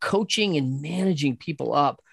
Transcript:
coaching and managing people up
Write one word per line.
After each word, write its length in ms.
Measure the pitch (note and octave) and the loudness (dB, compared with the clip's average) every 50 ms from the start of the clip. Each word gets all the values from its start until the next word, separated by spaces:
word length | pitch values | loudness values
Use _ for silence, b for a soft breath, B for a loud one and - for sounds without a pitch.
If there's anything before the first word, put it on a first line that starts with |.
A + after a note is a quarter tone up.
coaching 560 | - - - G3 A3 - - G#3+ G#3+ G3+ F3 | -4 0 0 0 0 0 0 0 2 2 2
and 240 | D3 C3+ B2+ C3 C#3 C#3+ | 0 0 0 -2 -4 -6
managing 540 | D#3 F3 F3+ F#3+ F#3+ F3+ C#3+ C#3+ C#3 B2 | -6 -4 0 0 0 2 2 0 0 -2
people 380 | A#2+ - - D#3 - C#3 A#2 A#2 | -2 -6 -8 -8 -6 -4 0 2
up 260 | C#3+ D3 C3+ B2+ - _ b | 2 2 2 0 -4 _ b